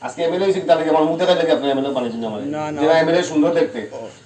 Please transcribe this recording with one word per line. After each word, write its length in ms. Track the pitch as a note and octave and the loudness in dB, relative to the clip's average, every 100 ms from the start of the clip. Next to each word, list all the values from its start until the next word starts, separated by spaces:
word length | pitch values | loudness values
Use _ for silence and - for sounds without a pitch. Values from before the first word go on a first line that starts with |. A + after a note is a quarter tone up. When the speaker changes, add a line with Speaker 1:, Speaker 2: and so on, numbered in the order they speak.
Speaker 1:
আজকে 220 | - - | -12 -4
এমএলএ 220 | E3 F3+ | -2 0
হয়েছে, 160 | G3 F#3+ | 0 0
তার 180 | E3+ E3 | 2 2
লাগে 120 | D#3 | 4
আমার 140 | D#3 | 2
মুখ 140 | D#3 E3 | 2 0
দেখার 180 | F3+ E3+ | 2 2
লাগে 160 | E3 | 2
আপনার 180 | C#3 C#3 | 0 0
এমএলএ 200 | C3+ C3+ | -2 -2
বানাইছেন 300 | B2+ A#2+ A2+ | -4 -4 -6
না 80 | A2+ | -6
মানে? 180 | G#2+ C#3+ | -6 -6
Speaker 2:
না, 240 | D3+ D3+ | -6 -6
না। 100 | D3+ | -2
Speaker 1:
যে 60 | D3+ | 2
না, 120 | D#3+ | 4
এমএলএ 240 | E3 F3 | 4 2
সুন্দর 320 | F3+ D3+ D#3+ | 0 2 2
দেখতে, 260 | E3 D#3 A#2+ G#2 B2 A2 - | 2 0 -2 -10 -10 -14 -16